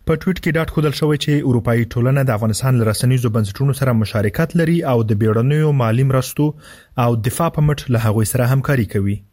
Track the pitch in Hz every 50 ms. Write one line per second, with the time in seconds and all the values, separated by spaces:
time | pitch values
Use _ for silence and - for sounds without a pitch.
0 | - - 160 156 - 185 175 - - 170 151 165 160 - - 165 151 151 135 -
1 | 160 151 151 143 - 151 147 147 139 139 123 120 - 120 117 120 117 113 - 123
2 | 120 127 135 143 135 127 113 104 113 110 107 - - 131 131 120 113 107 104 -
3 | - 127 131 127 120 117 107 120 113 98 98 - 135 139 127 - 139 131 120 110
4 | 107 - - - - 104 - - 165 160 - 175 165 156 170 170 170 143 123 117
5 | 113 107 117 104 113 110 107 113 117 135 147 156 156 151 147 135 120 110 110 123
6 | 135 135 135 131 127 - - - 147 151 151 - - - - - - _ - 131
7 | 120 120 117 113 104 127 - - 170 165 - - 147 151 147 - - - 120 113
8 | 113 110 101 113 107 - - 123 120 120 135 135 127 - 143 127 107 - - 104
9 | 98 101 101 101 - _